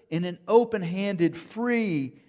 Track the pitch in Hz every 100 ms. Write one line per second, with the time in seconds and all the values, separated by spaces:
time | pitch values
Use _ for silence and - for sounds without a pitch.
0 | - 160 180 175 - 226 233 220 170 185
1 | 202 185 165 - - 220 240 233 208 151
2 | 127 -